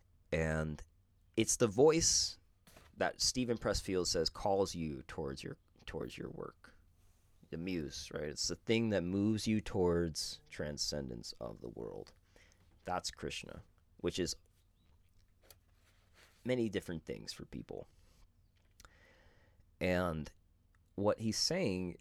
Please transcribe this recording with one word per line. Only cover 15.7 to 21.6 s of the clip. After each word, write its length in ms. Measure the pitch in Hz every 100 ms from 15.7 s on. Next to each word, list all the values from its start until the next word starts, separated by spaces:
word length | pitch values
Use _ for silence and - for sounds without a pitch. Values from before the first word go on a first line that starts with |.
| _ _ _ _ - - _ 117
many 200 | 127 113
different 360 | 95 - 82
things 280 | - 53 53
for 120 | -
people. 420 | - 64 53 50 - _ - _ - _ _ _ _ - - - - - - - _ - - -
And 500 | 90 90 90 80 73 - _ _ _ _ _
what 260 | - 101 -
he's 160 | 110 104
saying 640 | - 180